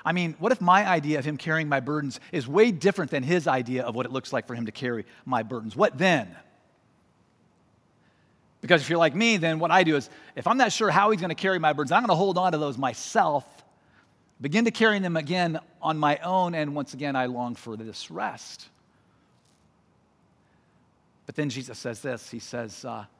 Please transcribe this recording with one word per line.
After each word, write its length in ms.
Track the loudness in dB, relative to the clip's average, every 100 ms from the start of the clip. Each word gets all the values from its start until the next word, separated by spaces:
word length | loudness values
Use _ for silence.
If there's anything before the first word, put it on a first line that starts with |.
| -2
I 60 |
mean, 240 | -2 -2 -2
what 120 | -2
if 100 | 2
my 260 | 6 6 6
idea 320 | 0 0 -2
of 60 | -2
him 120 | -4
carrying 320 | -2 -2 0
my 100 | 0
burdens 400 | 0 -4 -4 -8 -8
is 160 | -6 0
way 240 | 4 4
different 400 | 4 2 0 -2
than 120 | -2
his 240 | 0 0 2
idea 360 | 0 0 -4
of 120 | -2 -4
what 100 | -4
it 60 |
looks 220 | -6 -4
like 140 | -6 -4
for 80 | -6
him 100 | -8
to 60 |
carry 340 | -6 -4 -4 -8 -14 -4
my 180 | -2
burdens? 320 | -2 -6 -6 0
What 220 | 2 4
then? 380 | 2 2 0 -12 -20 _ _ _ _ _ _ _ _ _ _ _ _ _ _ _ _ _ _ _ _ _
Because 200 | 2 4
if 80 | 4
you're 100 | 2
like 160 | 4 4
me, 220 | 2 2
then 220 | 0 0
what 120 | 2
I 120 | 4
do 120 | 4 2
is, 140 | -2 -12 -18 -4
if 120 | 0
I'm 100 | 2
not 140 | 2
sure 180 | 2 2
how 220 | 4 4
he's 100 | 2
gonna 140 | -2 -2
carry 240 | 0 2
my 140 | 2
burdens, 180 | 2 2
I'm 100 | 2
gonna 140 | 4 2
hold 220 | 2 2
on 160 | 0
to 40 | 0
those 200 | -2 -2
myself, 680 | -4 -4 -2 0 2 0 -4 -18 _ _ _ _ _ _ _ -10
begin 240 | -2 2 2
to 60 |
carry 280 | 4 2 2
them 160 | 0 -2
again 440 | -2 0 0 -2 -8 _
on 160 | -4 0
my 200 | 2 2
own, 380 | 0 0 0 -2
and 200 | -4 -6
once 180 | -8
again, 220 | -6 -4 -2
I 120 | -2
long 280 | -4 -6 -8
for 220 | -12 -12
this 320 | -12 -14 -12
rest. 560 | -8 -8 -8 -16 -20 -20 _ _ _ _ _ _ _ _ _ _ _ _ _ _ _ _ _ _ _ _ _ _ _ _ _ -10
But 80 | -4
then 140 | -4
Jesus 280 | -4 -10 -10
says 240 | -10 -8
this, 300 | -8 -8 -10
he 80 | -14
says, 440 | -10 -10 -10 -12
uh, 220 | -12 -12 -14